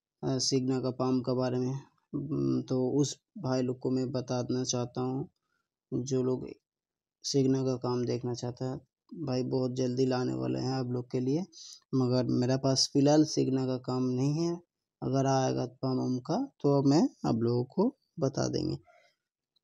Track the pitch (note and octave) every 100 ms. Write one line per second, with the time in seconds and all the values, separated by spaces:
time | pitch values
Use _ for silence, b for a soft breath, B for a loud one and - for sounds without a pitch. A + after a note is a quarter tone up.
0 | _ - D3 C3+ - C3+ B2+ C3 B2+ B2+
1 | B2+ B2+ B2+ B2+ B2+ B2 B2+ C3+ - _
2 | _ C#3+ C#3+ C#3 C3+ C3 B2 C3 B2+ C3+
3 | C#3 - _ A3 C#3 C3 B2+ B2 C3+ B2+
4 | B2+ C3 B2 B2 B2 B2+ B2 B2+ A#2+ -
5 | B2+ C3 D#3+ _ _ _ _ _ - C3+
6 | B2+ C3 B2+ B2+ - - _ _ _ _
7 | _ _ - C#3 C3 C3+ C3 B2+ B2+ B2
8 | A#2+ A#2+ B2 A#2+ B2 B2 B2+ C3+ - _
9 | - - D3 B2+ B2+ C3 B2+ B2+ B2+ B2
10 | C3 B2+ B2+ B2+ B2+ C3 B2+ C3 B2 B2
11 | A#2+ C3 B2+ D3 F#3+ B B B B C3+
12 | B2 B2+ B2 B2 B2 C3 C3+ C3 - C#3
13 | C#3 D3+ D3+ - C3 C3 C3 B2+ B2+ B2+
14 | B2+ B2+ C#3 D3+ E3+ E3+ - _ _ -
15 | C3 C3+ C3+ C3+ C3 C3 B2+ - C3 B2+
16 | B2+ B2+ B2 F3+ C#4 _ C#3+ C#3+ C#3 D3
17 | C4+ - - A#2+ A#2 A#2+ B2 - A3+ -
18 | _ - C3+ C3+ B2+ B2 F2+ - b b
19 | b b _ _ _ _